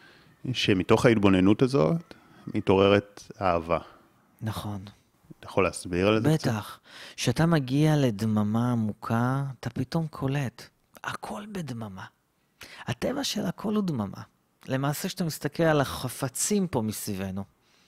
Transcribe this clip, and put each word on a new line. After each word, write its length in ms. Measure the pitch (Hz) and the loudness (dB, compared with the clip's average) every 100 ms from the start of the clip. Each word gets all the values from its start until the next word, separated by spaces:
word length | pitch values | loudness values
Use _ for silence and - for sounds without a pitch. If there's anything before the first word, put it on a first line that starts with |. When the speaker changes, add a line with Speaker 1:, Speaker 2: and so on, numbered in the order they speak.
| - - _ _ - | -20 -20 _ _ -8
Speaker 1:
שמתוך 540 | 127 - 95 - 110 131 | -2 2 2 4 4 6
ההתבוננות 560 | 110 101 92 92 110 | 6 6 6 6 4
הזאת 520 | 131 139 156 170 - - _ - - | 2 2 2 0 -4 -20 _ -18 -8
מתעוררת 680 | 110 - 95 98 101 - - - - | -4 2 6 6 4 2 -14 -20 -4
אהבה. 380 | 98 85 82 82 - - _ _ _ _ | 0 0 0 -2 -2 -20 _ _ _ _
Speaker 2:
נכון. 420 | 110 - 107 104 98 - _ _ _ - | -8 -6 -8 -10 -14 -20 _ _ _ -20
Speaker 1:
אתה 60 | - | -4
יכול 180 | - | 2
להסביר 440 | 87 - 87 87 98 | 2 0 -4 2 2
על 140 | 110 | 4
זה 60 | 127 156 | 2 2
קצת? 100 | 139 | 0
Speaker 2:
בטח. 320 | 110 - - _ - - - | -4 -6 -16 _ -20 -18 -4
כשאתה 300 | - 123 165 | -2 2 4
מגיע 500 | 165 127 139 156 151 | 2 2 2 4 4
לדממה 760 | 131 101 110 107 104 113 123 | 2 0 0 2 2 0 0
עמוקה, 720 | 117 107 - - 113 123 135 139 123 | 0 -2 -4 -4 0 0 -2 -4 -8
אתה 100 | 131 | -8
פתאום 360 | - 131 165 160 | -6 -4 -4 -4
קולט. 560 | - 135 143 127 - - _ _ - | -4 -4 -2 -4 -8 -20 _ _ -14
הכל 400 | - - - 214 208 | -12 -10 -10 -12 -10
בדממה. 520 | 196 147 117 110 95 - _ _ _ _ _ - - - | -10 -8 -8 -10 -12 -16 _ _ _ _ _ -20 -14 -8
הטבע 380 | - - 277 | -4 -4 -4
של 220 | 269 208 196 | -4 -4 -4
הכל 280 | - 226 | -4 -2
הוא 100 | 214 | -2
דממה. 380 | 190 131 101 113 - _ _ _ - | 0 -2 -4 -8 -16 _ _ _ -6
למעשה, 420 | 131 139 147 190 | -2 -2 -2 -6
כשאתה 160 | - | -4
מסתכל 380 | 170 - 147 - | -6 -4 -6 0
על 180 | 165 151 | 2 4
החפצים 840 | 131 - 123 - 131 - - 208 180 | 2 -2 -8 -6 -6 -4 0 0 0
פה 160 | 127 | 0
מסביבנו, 600 | 110 101 - 95 98 95 95 _ _ _ | -2 -4 -6 -6 -6 -6 -10 _ _ _